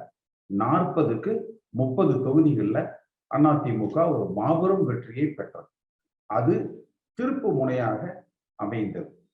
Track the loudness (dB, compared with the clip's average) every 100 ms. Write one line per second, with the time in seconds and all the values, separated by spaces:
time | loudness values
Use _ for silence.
0 | -12 _ _ _ _ -2 2 2 2 2
1 | 0 0 -2 -4 -6 -16 _ -2 0 2
2 | 2 2 2 4 4 4 0 -2 -4 -10
3 | _ _ _ 4 4 4 0 -2 -2 0
4 | 2 0 -2 -2 0 2 2 2 0 -2
5 | -6 -2 -2 -2 -12 -12 -20 _ _ _
6 | _ _ _ 0 2 0 -2 -10 -20 _
7 | _ -4 -2 0 0 0 0 0 -2 -2
8 | -6 -12 _ _ _ -10 -6 -4 -4 -6
9 | -12 -18 _